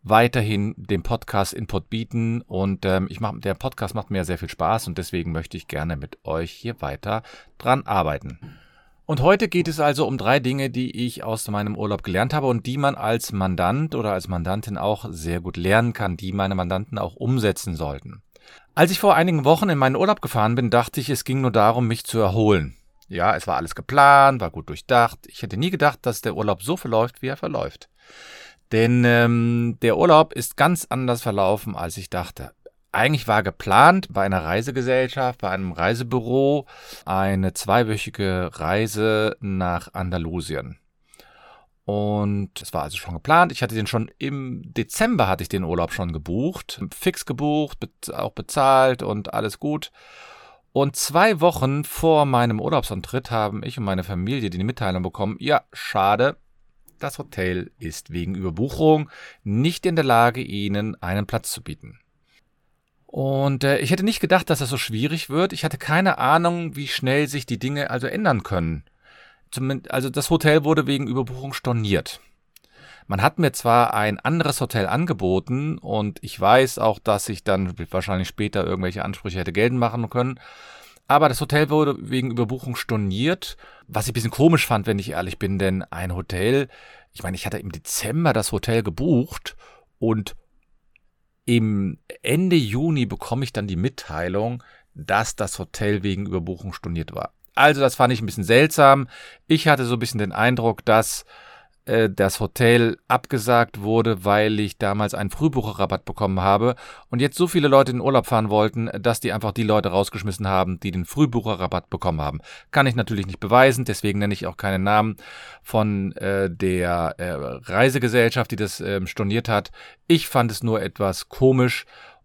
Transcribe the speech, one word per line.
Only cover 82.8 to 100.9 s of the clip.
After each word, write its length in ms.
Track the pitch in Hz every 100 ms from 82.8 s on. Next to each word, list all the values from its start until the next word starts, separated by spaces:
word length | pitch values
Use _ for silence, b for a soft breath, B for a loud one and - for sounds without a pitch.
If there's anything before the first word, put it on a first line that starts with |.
| - 113 101 95 139 185 - - B B B
was 160 | - 104
ich 60 |
ein 20 |
bisschen 180 | 117 110
komisch 340 | - 156 165 -
fand, 220 | 113 101
wenn 120 | 101
ich 100 | 95
ehrlich 280 | 78 92 -
bin, 220 | 98 98
denn 240 | 95 92
ein 320 | - 85 90 87
Hotel, 540 | - 90 101 135 131 B B B B
ich 120 | -
meine, 120 | 90 92
ich 100 | -
hatte 120 | 101
im 160 | -
Dezember 580 | 80 - - 104 143 165
das 220 | 110 101
Hotel 300 | 104 - 117
gebucht 760 | 101 82 151 135 139 - - - b b b _
und 380 | 113 110 98 - _ _ _ _ _ _ _ _ _ _
im 540 | - 117 110 104 98 - _ -
Ende 340 | - 139 185 175
Juni 520 | 117 117 160 151 117
bekomme 360 | - - 131
ich 80 | 135
dann 140 | - 101
die 100 | 87
Mitteilung, 880 | 110 - - 76 90 92 113 123 b b b
dass 420 | - - 98 113 -
das 220 | 101 -
Hotel 460 | 92 - 104 104
wegen 240 | 101 92 101
Überbuchung 440 | 92 85 90 98
storniert 440 | - 85 82 78 82
war. 180 | - - _ -
Also 260 | 143 143
das 140 | 135 -
fand 180 | 143
ich 80 | 123
ein 60 | 110
bisschen 160 | -
seltsam. 640 | 90 117 151 - 139 139 123 B B B _
Ich 200 | 120 156
hatte 180 | 143 123
so 100 | 120
ein 40 |
bisschen 200 | 110 107
den 120 | 104
Eindruck, 520 | - 113 123 117 110
dass, 400 | -